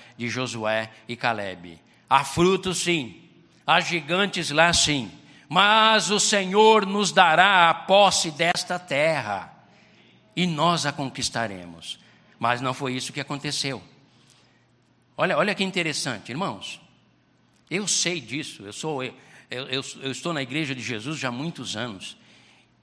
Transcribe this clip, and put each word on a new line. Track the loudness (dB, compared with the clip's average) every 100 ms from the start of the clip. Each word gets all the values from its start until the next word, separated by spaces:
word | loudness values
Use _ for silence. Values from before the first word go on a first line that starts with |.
| -20 -10
de | -6
Josué | -4 -6 -4 -2 -2 -4 -12 -14
e | -4
Caleb. | -2 -2 -6 -10 -16 -20 _ _ 0
Há | 0
frutos, | 2 2 2 2 -2 -4
sim. | -2 -2 -2 -12 -20 _ _ _ 2
Há | 2
gigantes | 2 -4 -2 0 0 -2 -2
lá, | 4 4
sim. | 4 2 0 -2 -12 -20 -20 -2
Mas | 4 6 6 6 4 2
o | 0
Senhor | 2 0 2 6 8 6 4
nos | 0 0
dará | 4 6 6 6 6 6
a |
posse | 4 4 6 6 4 -4
desta | -2 -2 0 -4 -8
terra. | -4 0 0 0 -4 -6 -8 -18 _ _ _ _ _ _ _ -4
E | -2
nós | 2 2 2 -2
a |
conquistaremos. | -4 -8 -6 -6 -4 -6 -6 -14 -16 -14 -16 _ _ _ -4
Mas | -2 0
não | -2
foi | -4 -4
isso | -4 -8
que | -10
aconteceu. | -8 -8 -6 -4 -6 -6 -12 _ _ _ _ _ _ _ _ _ _ _ _ -4
Olha, | -2 0
olha | 0
que | 0
interessante, | -2 -2 -4 -4 -6 -8 -8
irmãos. | -8 -6 -8 -12 -16 _ _ _ _ _ _ _ _ _
Eu | -6 -2
sei | -2 -2 -4
disso. | -6 -10 -10 -14
Eu | -14
sou, | -10 -6 -6
eu, | -6 -12 -20 -20 -14 -12 -6
eu, | -6 -6 -10
eu | -8
estou | -6 -4
na | -4
Igreja | -4 -4 -4
de | -6
Jesus | -6 -6 -6 -6
já | -4
há |
muitos | -4 -6 -8 -10 -6
anos. | -8 -8 -14 -18 _ -20 _ _ _ _